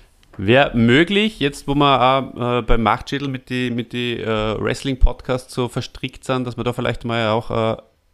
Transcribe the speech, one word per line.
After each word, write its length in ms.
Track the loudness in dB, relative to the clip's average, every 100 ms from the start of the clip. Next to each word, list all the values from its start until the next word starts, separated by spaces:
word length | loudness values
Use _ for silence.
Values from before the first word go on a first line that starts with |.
| _ _ _ -4
Wär 360 | 2 4 4
möglich, 640 | 4 4 4 4 2 0 -2
jetzt 280 | -4 -4 -2
wo 60 |
wir 260 | 2 4 4
auch, 580 | 4 2 -2 -6 -2 -2
äh, 20 |
beim 220 | 2 4
Machtschädel 440 | 4 0 -2 -6 -6
mit 220 | -8 -6
die, 220 | -4 -2
mit 200 | -4 -6
die, 280 | -6 -4 -4
äh, 420 | -2 -2 -2 -2
Wrestling-Podcasts 880 | -2 -2 -4 2 2 2 -4 -6 -4
so 140 | -6 -4
verstrickt 560 | -6 -10 -10 -12 -8
sind, 200 | -4 -4
dass 100 | -4 -4
wir 60 |
da 100 | -4
vielleicht 320 | -2 -4 -4
mal 240 | -4 -2 0
auch, 200 | 0 -2
äh, 320 | -2 -2 -4 -10 _ _